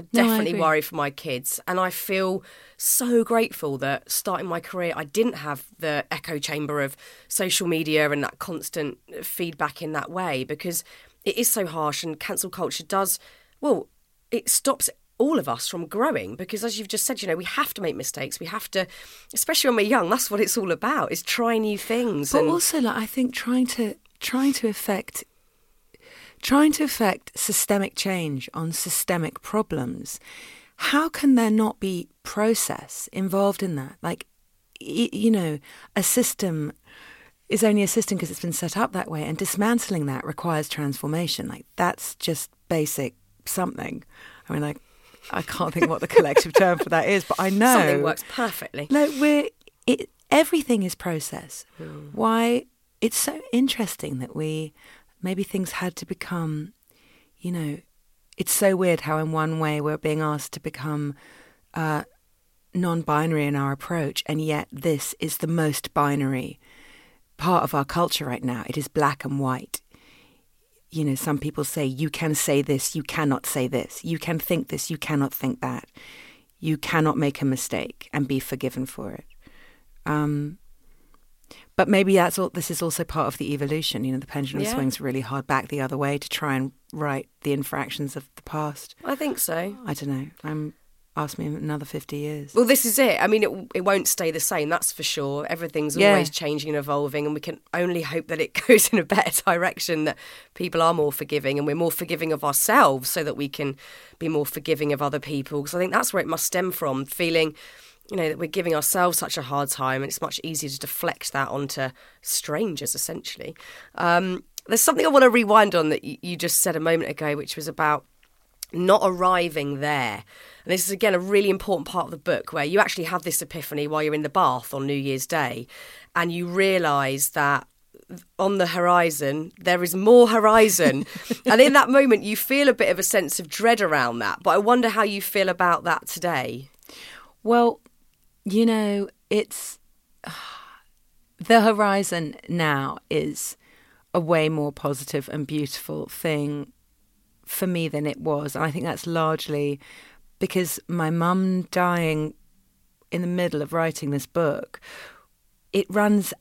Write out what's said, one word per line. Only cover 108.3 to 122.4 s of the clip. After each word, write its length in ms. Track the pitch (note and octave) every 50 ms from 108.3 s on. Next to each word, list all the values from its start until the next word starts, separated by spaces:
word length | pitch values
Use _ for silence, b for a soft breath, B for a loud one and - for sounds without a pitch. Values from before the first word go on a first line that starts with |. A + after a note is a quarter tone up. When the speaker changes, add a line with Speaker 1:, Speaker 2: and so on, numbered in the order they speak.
| D#3 -
Speaker 1:
we're 80 | E3+ D#3
giving 260 | - G3 E3+ E3+ D#3+
ourselves 440 | D3+ D3+ - - F#3+ F3+ F3+ E3 -
such 200 | - - - -
a 40 |
hard 260 | C#3 B2 C#3+ C#3+ C#3+ C#3
time, 340 | - - C3 C3 C3 C3 C#3
and 60 | -
it's 120 | - -
much 180 | E3 D3+ - - -
easier 240 | E3 D#3+ C#3+ D#3 C#3
to 100 | C3+ -
deflect 540 | - - - - - E3+ - - - - -
that 160 | C#3+ C3+ -
onto 400 | - C3+ D3 C3+ - C#3 C3+ C3 C3 b b b b b
strangers, 760 | b - - - - - D3 D#3+ A3+ G#3 D#3 C#3 C#3+ - -
essentially. 580 | D3 - - E3 F3 - - - - - - D#3+ B B B B B B B B
Um, 500 | - F3 F3 E3+ F3 F#3 F#3 F3+ - - _ _ - - -
there's 120 | A3 A3+
something 240 | - - D4 - -
I 40 | D#4+
wanna 200 | C#4 C#4 C4 B3
rewind 460 | A3 B3 A3+ G3+ G#3+ A3 G#3 G3+ F3+
on 140 | E3+ D#3 D#3
that 140 | D3 - -
y-, 140 | C3 D3 -
you 160 | - F3+ F3 -
just 240 | E3+ E3 - -
said 160 | - F#3+ D#3+ D#3
a 20 |
moment 300 | D#3+ E3 E3 E3 - -
ago, 240 | D3+ - D#3 D3+ D3
which 220 | D3 - - - D#3+
was 100 | D3 D#3+
about 380 | D3+ - D#3+ D3+ D3+ C#3 - _ _ _ _ _ _ _ _ _ _ _ - - -
not 280 | E3+ F3+ F#3+ G3+ G#3+ G3
arriving 800 | F#3+ F#3 F3 F#3 F#3 F#3 F3 F3 E3+ D3 D#3 C#3+ C#3+ C#3+ C3+
there. 420 | C#3+ D3 D3+ C#3 B2+ A2+ G2+ G#2 - B B B B B B B B
And 80 | -
this 140 | F3+ F#3 F3+
is, 60 | F#3
again, 220 | G3 F3+ - G#3+ F#3+
a 60 | F3
really 300 | F3+ F#3+ G3+ G3+ G#3 G3
important 360 | F#3+ F#3+ - G#3 F#3+ D#3+ C#3+ -
part 160 | - F3+ E3
of 60 | -
the 60 | E3 C#3+
book 360 | - F3+ D#3 -